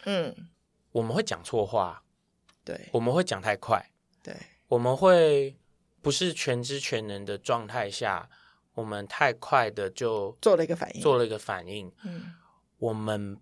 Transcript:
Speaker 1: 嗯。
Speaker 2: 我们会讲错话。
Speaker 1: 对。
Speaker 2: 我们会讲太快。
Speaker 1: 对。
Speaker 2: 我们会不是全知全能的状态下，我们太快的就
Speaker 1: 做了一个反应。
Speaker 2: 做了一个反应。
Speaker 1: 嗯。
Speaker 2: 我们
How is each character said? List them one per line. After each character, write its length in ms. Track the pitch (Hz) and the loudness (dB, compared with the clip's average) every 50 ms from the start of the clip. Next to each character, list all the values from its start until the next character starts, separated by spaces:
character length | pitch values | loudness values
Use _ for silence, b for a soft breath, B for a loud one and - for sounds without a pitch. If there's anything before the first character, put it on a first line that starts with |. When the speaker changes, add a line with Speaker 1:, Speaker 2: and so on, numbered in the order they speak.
| b | b
Speaker 1:
嗯。 280 | 202 202 180 160 131 - - - - _ _ _ _ _ _ _ _ - | -4 -2 -2 -2 -4 -6 -12 -18 -20 _ _ _ _ _ _ _ _ -4
Speaker 2:
我 80 | 117 | -2
们 120 | 113 113 131 | -2 0 -2
会 80 | 202 | -2
讲 220 | 214 - 98 82 - | -2 -2 -4 -8 -6
错 220 | - 127 113 101 | -2 0 0 0
话。 380 | 95 117 104 92 85 - - _ _ _ _ _ _ _ _ _ _ _ _ - | 2 2 0 0 0 -4 -12 _ _ _ _ _ _ _ _ _ _ _ _ -12
Speaker 1:
对。 240 | - - - - - - | -12 -10 -10 -10 -2 -2
Speaker 2:
我 60 | 117 | 0
们 140 | 117 123 143 | 2 2 2
会 100 | 180 185 | 2 0
讲 180 | 175 104 95 | 0 -4 -2
太 160 | 98 110 101 | -2 -2 -2
快。 340 | - - - 110 90 - - _ _ _ _ _ _ - | -2 0 -2 -2 -2 -2 -8 _ _ _ _ _ _ -16
Speaker 1:
对。 100 | - - - - - _ _ _ - | -14 -14 -14 -16 -20 _ _ _ 0
Speaker 2:
我 80 | 127 | 0
们 180 | 120 120 127 131 | 2 4 2 2
会 600 | 135 190 185 180 170 160 151 143 139 139 135 135 _ _ _ _ _ _ _ _ _ | 6 8 8 8 10 8 6 6 4 2 0 -6 _ _ _ _ _ _ _ _ _
不 80 | - 143 | -2 0
是 220 | 139 - 185 175 | 0 2 0 -2
全 320 | 156 - - 139 123 123 120 | -2 -2 -2 -2 0 -2 -2
知 160 | 131 139 139 | -4 -6 -6
全 260 | - - 131 113 110 | -4 -4 -4 -4 -4
能 200 | 104 101 101 101 | -6 -8 -8 -6
的 120 | 101 101 | -8 -8
状 300 | 98 - - 123 117 110 | -6 -2 -2 -2 -2 -2
态 220 | 104 117 123 104 101 | -4 -4 -4 -4 -4
下， 400 | 98 - 123 104 95 85 87 b b b b b b b b _ - | -4 -4 -2 -2 -2 -2 -4 b b b b b b b b _ -8
我 80 | 113 110 | -8 -6
们 220 | 107 104 101 101 | -6 -6 -8 -8
太 260 | - - - 151 131 117 | -8 0 2 2 2 2
快 360 | - - - 147 131 117 104 | -2 -2 2 2 2 2 2
的 200 | 107 107 98 95 | -2 -4 -6 -6
就 480 | - - 123 113 113 104 98 98 - - | -4 -2 -2 -2 0 -2 -4 -4 -6 2
Speaker 1:
做 140 | - 220 190 | 4 4 6
了 80 | 170 160 | 6 4
一 40 | |
个 80 | 165 170 | 0 -2
反 200 | 170 - - - | -4 -6 -10 -8
应。 60 | - | 0
Speaker 2:
做 160 | - 151 127 | 4 4 4
了 80 | 120 117 | 4 4
一 40 | 107 | 0
个 80 | 110 | -2
反 300 | 107 - - 101 90 85 | -6 -6 -6 -6 -6 -6
应。 240 | 90 101 107 95 90 _ B B | -8 -10 -10 -10 -12 _ B B
Speaker 1:
嗯。 280 | 180 170 165 B 170 170 B B B B B B _ _ | -12 -12 -12 B -14 -18 B B B B B B _ _
Speaker 2:
我 160 | - 123 113 110 | -4 -4 -2 -2
们 440 | 107 107 107 107 104 101 98 101 - | -2 -4 -4 -4 -4 -4 -8 -10 -14